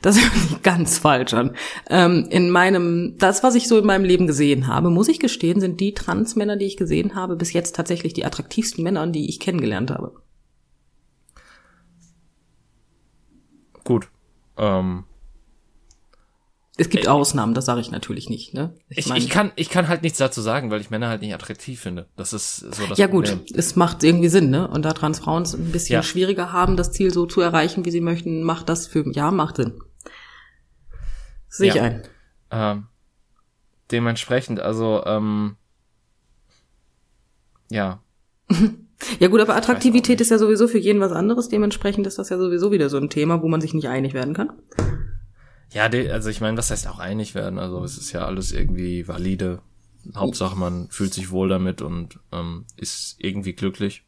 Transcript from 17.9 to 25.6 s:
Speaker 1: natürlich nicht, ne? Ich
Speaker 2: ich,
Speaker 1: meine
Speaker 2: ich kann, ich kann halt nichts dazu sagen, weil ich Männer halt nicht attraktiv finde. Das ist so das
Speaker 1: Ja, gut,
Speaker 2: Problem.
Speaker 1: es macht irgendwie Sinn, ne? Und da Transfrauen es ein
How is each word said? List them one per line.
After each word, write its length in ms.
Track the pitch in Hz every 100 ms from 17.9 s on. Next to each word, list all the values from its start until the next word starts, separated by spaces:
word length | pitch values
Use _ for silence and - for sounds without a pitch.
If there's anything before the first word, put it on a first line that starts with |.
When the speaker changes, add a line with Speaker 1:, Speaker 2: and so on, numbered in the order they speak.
Speaker 1:
natürlich 380 | 113 - 104 -
nicht, 240 | 110 -
ne? 220 | 131 160 - _
Ich 100 | -
Speaker 2:
ich, 80 | -
Speaker 1:
meine 100 | -
Speaker 2:
ich 60 | 240
kann, 220 | 196 202 -
ich 140 | 160
kann 180 | 180 160
halt 140 | 170
nichts 160 | 165 -
dazu 220 | 131 127
sagen, 280 | 107 123 123
weil 100 | 107
ich 80 | 104
Männer 180 | 110 120
halt 140 | 110
nicht 100 | 104
attraktiv 460 | 95 - 107 - 123
finde. 260 | 98 87 85 -
Das 160 | 92
ist 220 | 104 - -
so 300 | - 104 101
das 120 | -
Speaker 1:
Ja, 80 | 196
gut, 220 | 190 -
Speaker 2:
Problem. 160 | 98 - -
Speaker 1:
es 180 | 165 -
macht 280 | 170 -
irgendwie 240 | 160 170 170
Sinn, 220 | 185 147
ne? 180 | 135 180
Und 140 | 147
da 80 | 156
Transfrauen 500 | 156 151 151 - 165
es 100 | 170
ein 180 | -